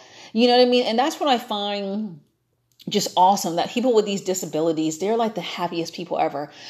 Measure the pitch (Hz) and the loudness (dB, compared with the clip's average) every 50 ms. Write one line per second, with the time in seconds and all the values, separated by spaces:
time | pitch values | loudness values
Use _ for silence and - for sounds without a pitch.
0 | - - - - - - - 220 247 240 240 247 247 247 247 247 247 202 220 240 | -20 -20 -20 -20 -16 -4 0 2 4 6 6 6 6 6 4 2 2 2 0 0
1 | 269 320 311 - 349 285 254 226 233 - 214 202 202 202 202 202 196 196 196 214 | 0 0 0 0 0 2 2 0 0 -4 -6 -6 -4 -4 -4 -4 -4 -4 -4 -4
2 | 220 196 165 147 - _ _ _ _ _ _ _ _ _ _ _ - 175 202 208 | -6 -8 -10 -14 -20 _ _ _ _ _ _ _ _ _ _ _ -8 -4 -2 -2
3 | - - - 180 180 190 202 196 - 175 165 170 - - - 247 226 262 226 214 | -2 0 2 4 4 4 4 2 0 -2 -2 -2 -2 -2 -2 0 2 4 4 4
4 | 202 202 196 - 143 180 180 - 196 156 151 151 160 170 160 156 156 160 156 - | 4 2 -2 -2 -2 -4 -4 -4 -4 -4 -2 0 0 0 0 0 -2 -2 -2 -2
5 | 185 208 233 233 226 214 214 180 170 - - - 175 170 175 170 160 - - - | -2 -2 0 0 -2 -2 -4 -6 -8 -8 -6 -6 -6 -4 -4 -4 -6 -6 -8 -12
6 | 170 - - - 156 160 - 143 147 - - - - | -8 -6 -2 -2 -2 -2 -2 -6 -8 -10 -12 -18 -18